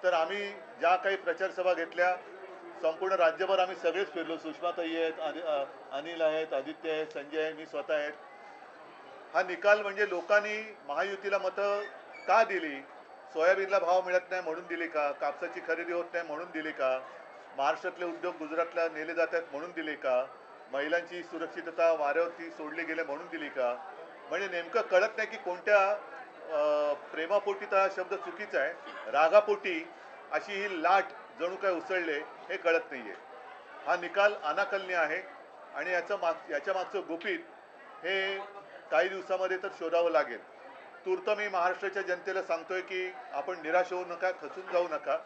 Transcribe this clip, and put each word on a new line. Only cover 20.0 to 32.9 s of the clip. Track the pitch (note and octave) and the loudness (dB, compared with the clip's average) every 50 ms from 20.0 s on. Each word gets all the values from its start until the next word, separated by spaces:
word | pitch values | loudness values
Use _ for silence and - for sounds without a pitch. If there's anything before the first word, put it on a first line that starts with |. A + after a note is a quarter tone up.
| - C#3 B2+ B2 C3+ C3+ - - - - - - - - | 0 2 2 2 2 -2 -6 -16 -18 -18 -18 -20 -16 -6
महिलांची | B2 C#3 C#3+ D3+ D#3+ E3+ E3+ E3+ F3+ F3 E3 | -4 -2 0 2 0 0 0 -2 -8 -10 -10
सुरक्षितता | - - D#3+ E3 D#3+ - F3+ E3+ E3+ E3 E3+ E3 E3 | -8 -6 -6 -6 -6 -6 -8 -8 -8 0 4 4 4
वाऱ्यावरती | E3 D#3 D3 C#3+ D3 E3 E3+ E3+ E3+ - E3+ E3 | 4 4 2 2 4 2 2 2 0 -8 -10 -12
सोडली | - - D#3+ D3+ D3+ E3 E3+ | -10 -10 -8 -8 -4 -6 -4
गेले | D#3 D#3+ D#3+ E3 | -4 -2 -2 -2
म्हणून | C#3+ C#3+ D3 F3 F3+ | -2 -4 -6 -6 -8
दिली | E3 D#3+ D3+ C#3+ | -8 -8 -8 -6
का? | - C#3 B2+ A#2+ B2 B2 - - - - - - - - - - | -2 0 0 0 0 -2 -6 -12 -12 -14 -14 -16 -16 -18 -10 -6
म्हणजे | D3+ F3 G3 G3 | -4 -4 -2 -2
नेमकं | F3+ F3 E3+ E3+ E3+ A3+ | -2 -4 -4 0 0 0
कळत | G#3 - G3 F3+ G3 A3 - - | 2 6 6 6 6 6 2 -2
नाही | A3 G#3 | -4 -4
की | G#3+ - | -4 -6
कोणत्या, | - F#3 F3+ F3+ F3 G#3+ G#3 G3+ F#3+ G3 G#3 G#3 - - - - - - - - - - | -4 -4 -4 -2 4 6 8 8 8 8 4 0 -4 -10 -12 -14 -14 -14 -16 -16 -10 -2
अ, | D#3+ D3 D3 D3+ D3 D3 D3 D3 C#3+ | 0 2 4 4 4 4 4 2 0
प्रेमापोटी | - - - - D#3 D#3+ E3 G3 G3+ G3 G3+ G3 G3 G#3 | 0 -4 -10 -4 -4 -2 2 2 2 4 2 -2 -2 -2
तर | G3 G#3 F#3+ | 2 4 4
हा | G3 F#3+ F#3+ | 4 4 2
शब्द | G3 F#3 F3+ G3 | -2 -4 -2 -2
चुकीचा | F#3+ - F#3 E3+ - G#3 - - E3+ | -4 -4 -6 -8 -8 -8 -2 0 0
आहे, | C3+ D3+ E3+ - - - - - - - | 0 0 -2 -6 -10 -12 -12 -10 -8 0
रागापोटी | - C#3 D#3 E3 E3+ G#3 G3+ - G#3 G3+ - G3+ F3+ D#3+ E3 F3 - - - - - - - - | 4 6 6 10 10 10 8 8 2 0 2 -2 -2 -2 -4 -6 -12 -16 -18 -18 -16 -18 -12 -4
अशी | C#3 D#3 D3+ - G3+ G3 | -4 -4 -2 -2 -6 -4
ही | G3+ G#3 F#3+ E3+ D#3 | -4 -4 -4 0 4
लाट | E3+ F#3+ G3 F#3+ - - - - - - - | 6 6 6 6 4 -4 -14 -16 -18 -8 -4
जणू | D#3+ F3 F#3+ | -4 -4 -4
काय | F#3+ - G3 | 0 2 2
उसळले, | F#3 D#3+ E3 - F#3+ F#3 F3 E3 D3+ C#3+ | 2 2 0 0 -2 0 0 0 -2 -2
हे | D#3 - - - - - F3 F#3+ | -4 -6 -12 -16 -8 -6 -6 0
कळत | - F3 E3 E3 E3 - | 2 4 4 4 2 0